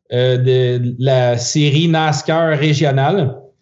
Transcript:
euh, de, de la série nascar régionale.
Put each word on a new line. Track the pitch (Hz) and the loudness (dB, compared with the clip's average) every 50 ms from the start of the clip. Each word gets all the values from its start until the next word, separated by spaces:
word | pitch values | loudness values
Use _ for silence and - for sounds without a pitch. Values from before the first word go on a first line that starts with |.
| _ - 120 | _ -6 -2
euh, | 123 127 127 127 | 0 0 0 0
de, | 123 127 131 127 127 127 123 123 123 | 0 2 2 2 2 2 0 0 -2
de | 123 123 123 120 | -4 -4 -4 -2
la | 127 135 131 131 127 123 120 117 | 0 2 2 2 2 2 0 -2
série | 117 - - 156 147 147 131 151 170 | -2 -4 -2 0 0 2 2 2 2
nascar | 170 160 160 156 156 151 147 - - 160 160 165 160 156 139 | 2 0 0 0 0 -2 -2 -2 -2 0 0 0 0 0 0
régionale. | 147 156 151 151 160 143 135 139 170 180 190 202 151 113 - - - - _ _ | 0 0 0 0 0 0 0 0 0 0 0 0 -2 -2 -4 -8 -16 -20 _ _